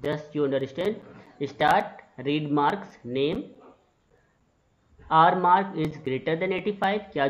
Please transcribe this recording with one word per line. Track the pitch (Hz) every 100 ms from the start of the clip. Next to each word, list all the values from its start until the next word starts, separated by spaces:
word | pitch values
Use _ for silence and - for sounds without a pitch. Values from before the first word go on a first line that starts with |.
just | 139 147 - 147
you |
understand। | 139 135 131 - 196 220 - - - - 139
Start, | - 151 185 - - - - 131
read | 151 147 147
marks, | 143 196 - -
name, | 120 131 143 240 - - - - _ _ _ _ _ _ _ _ _ _ _ - -
R | 160 170 185
mark | 175 185 196 160
is | 156 147 131
greater | 131 156 165
than | 185
eighty | 185 208 196
five, | 196 208 208
क्या | 151 139